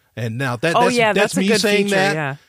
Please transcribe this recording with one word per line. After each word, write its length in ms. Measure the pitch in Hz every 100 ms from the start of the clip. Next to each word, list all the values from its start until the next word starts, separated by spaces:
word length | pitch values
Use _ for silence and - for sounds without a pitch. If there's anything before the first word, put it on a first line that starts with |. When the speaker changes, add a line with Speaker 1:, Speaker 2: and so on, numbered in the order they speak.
| _ -
Speaker 1:
And 220 | 117 117
now 180 | 139 120
that, 180 | 160
Speaker 2:
Oh, 100 | 190 240
Speaker 1:
that's, 100 | 240
Speaker 2:
yeah, 160 | 220
Speaker 1:
that's 220 | 196 214
Speaker 2:
that's 40 | 185
a 20 |
Speaker 1:
me 60 | 190
Speaker 2:
good 100 | 214
Speaker 1:
saying 260 | 208 202 202
Speaker 2:
feature, 80 | 196
Speaker 1:
that. 160 | 190 156
Speaker 2:
yeah. 200 | 139 143